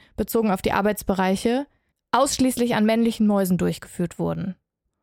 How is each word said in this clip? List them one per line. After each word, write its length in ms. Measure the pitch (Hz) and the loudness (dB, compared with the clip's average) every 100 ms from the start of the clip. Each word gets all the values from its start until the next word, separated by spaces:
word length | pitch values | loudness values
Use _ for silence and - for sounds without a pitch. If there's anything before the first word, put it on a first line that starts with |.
| _ - | _ -8
bezogen 360 | 214 226 220 | -2 0 0
auf 100 | 190 | 0
die 120 | - | 0
Arbeitsbereiche 920 | - 202 208 - 190 190 190 226 247 285 _ _ _ _ | 0 0 0 -2 0 0 0 0 -2 -4 _ _ _ _
ausschließlich 640 | 240 277 - 262 247 240 214 | 0 2 2 0 0 0 2
an 100 | 214 | 2
männlichen 400 | 226 233 220 214 | 2 0 2 2
Mäusen 320 | 202 185 175 | 2 2 0
durchgeführt 640 | 175 160 - - 175 - | 0 -4 -8 -6 -6 -4
wurden. 360 | 170 165 180 180 _ _ _ _ | -4 -4 -8 -10 _ _ _ _